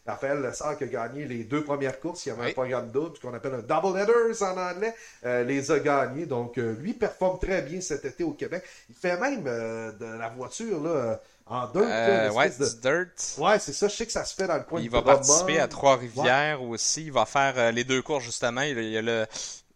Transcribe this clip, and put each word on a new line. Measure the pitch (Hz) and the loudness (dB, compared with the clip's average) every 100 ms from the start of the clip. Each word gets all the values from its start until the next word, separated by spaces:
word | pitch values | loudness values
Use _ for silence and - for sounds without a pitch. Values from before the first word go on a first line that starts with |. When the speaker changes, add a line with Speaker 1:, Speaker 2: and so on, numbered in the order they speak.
| - | -10
Speaker 1:
Raphaël | 104 135 147 | -4 -2 0
Lessard | 127 - 151 147 | -2 -4 -4 -4
qui | 127 | -4
a | |
gagné | 120 117 135 143 | -4 -6 -6 -8
les | 123 | -8
deux | 110 143 147 | -2 -2 0
premières | 143 135 131 | -2 -2 -4
courses, | 160 175 - | -6 -8 -6
il | |
y | |
avait | 113 | -4
Speaker 2:
Oui. | 120 | -4
Speaker 1:
un | |
programme | - 127 123 117 | -2 -2 -2 -2
double, | 120 165 165 | -2 -2 -6
ce | |
qu'on | 127 | -10
appelle | 117 139 131 | -8 -6 -6
un | |
double | 110 156 190 185 | 0 2 2 2
headers | 208 240 226 226 | 4 4 4 2
en | 196 185 | -2 -2
anglais, | 180 180 214 226 - - 120 | -4 -2 -4 -6 -12 -8 0
euh, | 123 | 0
les | 120 139 135 | 2 0 2
a | 151 | 2
gagnés. | 147 143 127 135 165 | 4 4 2 -2 -4
Donc, | 123 120 127 | -4 -4 -2
euh, | 117 110 | -2 -2
lui | 156 | -6
performe | - 196 - 185 185 | -2 -2 0 0 0
très | 165 190 | 0 0
bien | 139 180 | -2 -6
cet | - 143 135 | -6 -6 -6
été | - | -4
au | 170 | -4
Québec. | - 120 170 - - - | -4 -6 -8 -10 -20 -20
Il | 117 | -6
fait | 180 180 | -2 0
même, | 262 269 143 | -2 -2 -4
euh, | 117 113 113 113 | -4 -4 -6 -8
de | 101 113 | -10 -10
la | 113 117 | -8 -8
voiture, | 123 123 - 226 180 | -8 -10 -8 -4 -2
là, | 151 160 117 110 - _ - | 0 0 0 -2 -8 _ -8
en | 123 120 | -6 -2
dirt, | 165 | 2
là, | 226 110 117 | 2 2 4
Speaker 2:
Euh, | 113 110 | 4 4
Speaker 1:
une | 110 | 4
Speaker 2:
ouais, | 151 | 2
Speaker 1:
espèce | - 135 | 2 -2
de | 117 | 0
Speaker 2:
du | |
dirt. | 127 160 180 - - - | 0 0 -2 -8 -10 -2
Speaker 1:
Ouais, | 160 208 | 2 2
c'est | - | 2
ça, | 139 202 | -2 -2
je | 208 | -2
sais | 226 | -6
que | |
ça | 202 | -4
se | 139 | -4
fait | - 190 | -4 -2
dans | 156 | -2
le | |
coin | - 131 | -4 -6
Speaker 2:
Il | 113 | -2
Speaker 1:
de | |
Speaker 2:
va | 120 | 2
Speaker 1:
Drummond. | 120 139 | 6 6
Speaker 2:
participer | 131 151 180 156 | 6 4 4 2
à | 139 | 2
Trois-Rivières | - 139 131 123 117 135 131 147 143 | 2 4 4 2 0 4 4 4 0
Speaker 1:
Ouais. | 123 | -4
Speaker 2:
aussi. | 113 - - 160 | -2 -2 -2 0
Il | |
va | 131 110 | 2 2
faire, | 143 139 127 | 4 2 4
euh, | 117 | 4
les | 113 | 4
deux | 123 131 | 2 0
courses, | 123 151 | 0 -2
justement. | 120 113 127 120 | -2 -2 -2 0
Il, | 147 123 | -2 -2
il | 110 | -2
y | 110 | -2
a | |
le, | 110 117 110 - - - _ | 0 0 0 -4 -12 -14 _